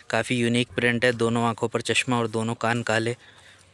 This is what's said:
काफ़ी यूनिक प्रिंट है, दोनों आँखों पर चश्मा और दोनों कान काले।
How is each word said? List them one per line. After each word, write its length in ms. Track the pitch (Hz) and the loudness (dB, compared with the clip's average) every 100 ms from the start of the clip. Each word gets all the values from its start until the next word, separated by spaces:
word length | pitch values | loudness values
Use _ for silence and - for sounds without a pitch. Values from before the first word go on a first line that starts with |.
| - | -4
काफ़ी 260 | 113 113 127 | -2 0 0
यूनिक 320 | 117 120 123 - | 2 2 0 0
प्रिंट 280 | 120 120 | 0 2
है, 80 | 123 | 2
दोनों 320 | 117 117 117 | 2 2 2
आँखों 240 | 117 110 113 | 0 0 -4
पर 120 | 117 | -2
चश्मा 360 | - 113 - 120 | -2 -2 0 0
और 100 | 117 | 0
दोनों 260 | 110 110 117 | -2 -4 -2
कान 260 | 113 117 | -2 0
काले। 320 | 113 110 113 120 - - - - _ | 0 0 -2 -6 -12 -20 -20 -20 _